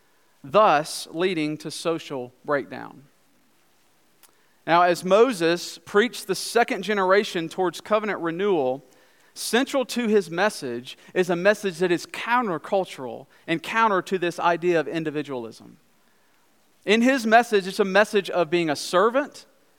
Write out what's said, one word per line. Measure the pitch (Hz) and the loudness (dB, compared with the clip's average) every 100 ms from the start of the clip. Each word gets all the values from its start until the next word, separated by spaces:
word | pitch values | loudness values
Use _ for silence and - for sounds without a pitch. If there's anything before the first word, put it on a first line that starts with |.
| _ _ _ _ | _ _ _ _
thus | 139 180 214 147 160 - - | 0 6 6 6 2 -8 -8
leading | 160 185 165 151 156 | -2 0 0 -2 -4
to | 160 | -8
social | - 170 165 - 139 123 _ | -6 -4 -4 -4 -10 -10 _
breakdown. | - 143 - 120 113 - - _ _ _ _ _ _ _ _ _ _ _ - _ _ _ - | -2 -2 -2 -12 -14 -18 -20 _ _ _ _ _ _ _ _ _ _ _ -20 _ _ _ 2
Now, | 170 | 4
as | 180 160 | 4 2
Moses | 180 196 262 190 165 170 - - | 4 4 4 2 0 0 -4 -16
preached | - 202 240 - - | -2 0 0 -2 -6
the | |
second | 175 - 233 233 233 | -6 -2 0 0 -2
generation | 185 208 185 202 220 180 165 | -4 0 2 2 0 -4 -6
towards | - 180 - | -4 -4 -4
covenant | - 214 208 151 | -2 -2 -2 -6
renewal, | 165 165 208 170 127 139 - _ _ _ _ | -6 -4 -2 0 0 -4 -10 _ _ _ _
central | - - 226 269 277 247 | -12 -2 0 0 -2 -4
to | 240 226 | -2 0
his | 214 165 | 2 0
message | 170 208 - 131 120 127 - - | 0 -2 -2 -8 -10 -12 -18 -6
is | 180 180 | -2 0
a | 175 | 2
message | 196 208 196 160 | 2 2 -2 -2
that | 180 | -2
is | 170 | -2
countercultural | - - - 247 226 156 - 196 180 - 123 120 139 _ - | -4 -10 -2 0 0 -4 -2 -2 -2 -8 -12 -12 -16 _ -6
and | 165 | -6
counter | - 226 226 185 | -2 0 2 2
to | - 185 | -2 -4
this | 175 - | -4 -2
idea | 175 170 175 165 | 0 0 0 0
of | 143 | 0
individualism. | 165 160 147 143 131 113 117 117 120 _ _ _ _ _ _ _ _ _ _ | -4 -6 -6 -8 -8 -10 -14 -20 -20 _ _ _ _ _ _ _ _ _ _
In | - 220 | 0 4
his | 247 269 | 4 2
message, | 220 226 233 208 185 | 4 4 6 0 0
it's | 190 | -2
a | |
message | 196 190 214 208 175 | 2 2 2 0 -2
of | 175 156 | -2 0
being | 175 160 | 0 0
a | 143 | -4
servant | - 180 220 254 285 - - _ _ | -2 2 2 2 -4 -8 -20 _ _